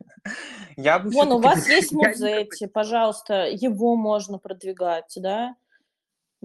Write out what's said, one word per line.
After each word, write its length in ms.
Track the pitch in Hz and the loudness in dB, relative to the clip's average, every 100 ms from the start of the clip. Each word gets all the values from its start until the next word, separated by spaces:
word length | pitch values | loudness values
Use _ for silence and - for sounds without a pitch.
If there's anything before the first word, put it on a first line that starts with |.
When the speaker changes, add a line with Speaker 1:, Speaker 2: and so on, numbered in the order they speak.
| - - - - - - | -20 -18 -14 -14 -14 -18
Speaker 1:
<laughs> 220 | - - | -18 -4
я 220 | 139 175 | 2 2
бы 120 | 202 | 2
Speaker 2:
Вон, 200 | 254 285 | 2 4
у 80 | 240 | 6
Speaker 1:
всё-таки 0 | |
Speaker 2:
вас 300 | 247 349 - | 6 4 4
есть 240 | 330 - | 2 2
Speaker 1:
<laughs> 80 | 302 | 2
я 140 | 220 214 | 2 2
не 140 | 208 | -2
Speaker 2:
музей, 160 | 214 208 | -2 -4
Speaker 1:
против. 220 | - 196 | -8 -6
Speaker 2:
пожалуйста, 720 | 214 214 233 226 214 - 202 165 | -4 -2 0 0 -2 -4 -2 -2
его 460 | 190 247 202 233 233 | -2 -2 0 2 2
можно 420 | 214 208 196 196 | 0 -2 -2 -12
продвигать, 760 | - 190 190 185 180 165 - - | -12 -14 -10 -6 -4 -4 -6 -10
да? 380 | 185 208 240 247 _ _ _ _ _ _ _ _ | -6 -4 -6 -10 _ _ _ _ _ _ _ _